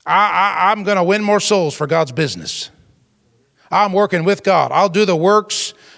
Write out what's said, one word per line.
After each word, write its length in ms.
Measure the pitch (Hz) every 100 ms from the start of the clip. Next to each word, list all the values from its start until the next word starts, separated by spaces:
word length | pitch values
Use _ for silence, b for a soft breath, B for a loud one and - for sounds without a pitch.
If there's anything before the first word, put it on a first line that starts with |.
| 160
"I, 80 |
I, 560 | 180 208 175 196 - 185
I'm 140 | 214
gonna 200 | 196 196
win 180 | 175 208
more 180 | 208 208
souls 340 | - 202 156
for 120 | - 147
God's 260 | 165 147
business. 580 | 123 151 87 - - - _ _ _ _ _ _ _ _ _ b
I'm 220 | 180 208
working 320 | 190 202 175
with 180 | 170 202
God. 280 | 190 175 120
I'll 180 | 147 196
do 160 | 180
the 120 | 196 196
works, 580 | 185 214 208 - - - B